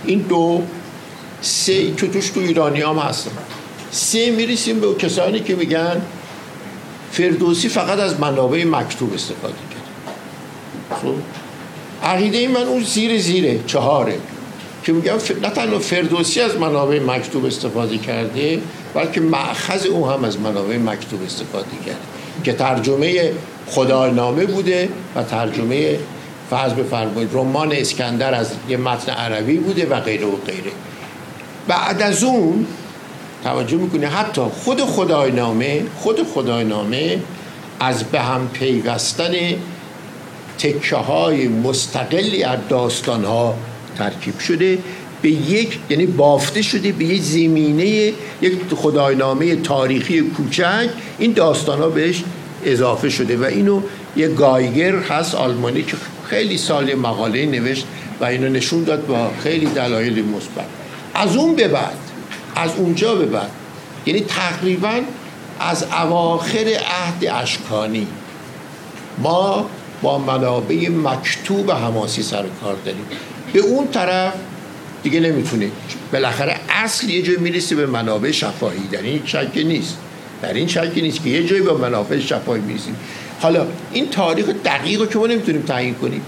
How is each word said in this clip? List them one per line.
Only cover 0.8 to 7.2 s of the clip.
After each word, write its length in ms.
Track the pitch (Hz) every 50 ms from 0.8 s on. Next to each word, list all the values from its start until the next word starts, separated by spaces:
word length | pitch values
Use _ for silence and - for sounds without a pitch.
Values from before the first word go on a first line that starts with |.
| - - - - - - - - - - - -
سه 520 | - - - - - 190 190 190 - - 156
که 140 | - 196 170
توش 220 | 175 196 190 -
تو 100 | - -
ایرانی 400 | 185 175 165 165 156 147 143 143
هم 180 | 151 151 156 156
هستن. 320 | 147 135 117 - - 113 110 - - - - - - - - - - -
سه، 400 | - - - - - 226 233 240
می‌رسیم 500 | 233 220 233 233 247 220 - 233 226 220
به 140 | 208 202 185
کسانی 460 | - 190 170 175 185 180 185 208 220
که 140 | - - 185
می‌گن 480 | 180 170 139 160 160 165 175 175 175 180 - - - - - - - - - - - - - - - - - - - - -
فردوسی 560 | - -